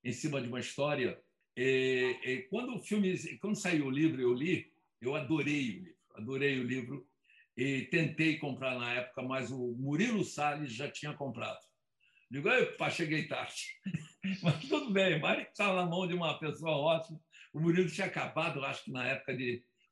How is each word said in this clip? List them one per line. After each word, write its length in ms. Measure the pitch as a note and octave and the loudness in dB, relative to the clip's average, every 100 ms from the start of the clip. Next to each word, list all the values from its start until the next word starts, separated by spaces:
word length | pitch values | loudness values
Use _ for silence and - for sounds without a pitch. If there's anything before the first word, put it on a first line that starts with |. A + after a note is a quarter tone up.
em 100 | B2 | -8
cima 280 | A#2 D3+ C#3 | -4 -2 -2
de 80 | A#2 | -2
uma 120 | B2+ | -4
história, 600 | A#2+ - D3 C#3+ A2+ - _ _ _ - | -4 0 0 2 0 -2 _ _ _ 0
é, 760 | C3 C3 C3 B2+ B2+ B2 B2+ | 4 4 4 4 2 0 -2
é, 40 | B2+ | -4
quando 320 | - G#3+ B3 A3+ | -4 -4 -4 -6
o 40 | |
filme, 360 | - G#3 F#3+ F3 D#3+ A#2+ | 0 2 2 0 -4 -6
quando 180 | G3+ G#3+ | -4 -2
saiu 300 | F3+ D#3+ C3+ | 0 2 2
o 40 | |
livro, 300 | C#3 D#3 C3 | 2 2 4
eu 120 | B2 | 2
li, 380 | B2 E3+ A2 - _ _ _ | 2 2 0 -2 _ _ _
eu 140 | B2 | -4
adorei 560 | D3+ C3+ D#3 C#3 D3 B2 | -2 0 0 2 0 0
o 120 | F#2 | -4
livro, 100 | F2 - _ | -12 -18 _
adorei 460 | A2+ A2 C3+ C#3 C3 | -10 -4 0 2 2
o 40 | |
livro 420 | B2 C3 A#2 C#3 - _ _ _ _ - | 0 -2 -4 -8 -12 _ _ _ _ -4
e 260 | C#3 C3+ | 0 0
tentei 560 | A#2+ E3+ D3+ - D#3+ - | 2 2 2 2 2 2
comprar 400 | C#3+ B2 C3 B2 | -2 -2 -2 -2
na 160 | A#2+ | -2
época, 280 | B2 B2 - | -2 -4 -6
mas 280 | B2+ C3+ A#2+ | -4 -2 -2
o 240 | C3 B2 A#2 | -4 -4 -2
Murilo 460 | C#3 D3 A#3+ G#3+ | 0 2 2 2
Salles 480 | - - D3 D3 C#3+ | 0 0 0 0 -6
já 180 | A2 C#3+ | -6 -6
tinha 220 | - D3+ | -6 -8
comprado. 480 | - C#3 A2+ A2 - - _ _ _ _ _ - | -6 -6 -6 -8 -8 -16 _ _ _ _ _ -10
Digo: 180 | C3+ F3+ | -2 4
"Epa, 400 | B3 - - D3+ | 4 4 0 -2
cheguei 360 | - D#3 D#3 - | 0 0 0 -2
tarde." 380 | B2 - - - - | -6 -6 -8 -12 -10
<laughs> 580 | F#3+ E3+ - _ F#3+ F#3+ | -8 -8 -8 _ -6 0
Mas 180 | E3+ - - | 0 0 0
tudo 220 | D4+ C4 | -2 2
bem, 280 | F#3+ F#3+ D3+ | 4 4 4
mas 300 | E3 D4 - - | 2 0 -2 0
tá 160 | G3+ | 2
na 120 | F#3 F3 | 2 2
mão 200 | F3 F3+ | 0 0
de 60 | |
uma 260 | F3+ D#3+ C#3+ | 0 0 -2
pessoa 340 | D#3 D3 D#3+ D3 | -4 -2 0 2
ótima. 420 | D#3 D#3+ - D#3+ _ - - | 4 2 0 -14 _ -20 -10
O 40 | D3+ | 2
Murilo 300 | E3+ F3 E3+ | 4 6 4
tinha 180 | - F#3 | 0 -2
acabado, 560 | D3 B2+ D#3 E3 C#3 | -2 -4 -2 -2 -2
acho 220 | C#3 C3 | -4 -6
que 60 | - | -8
na 140 | B2+ B2 | -4 -2
época 280 | C3+ - | -2 -4
de, 300 | B2+ B2 A#2+ - _ _ | -2 -2 -4 -8 _ _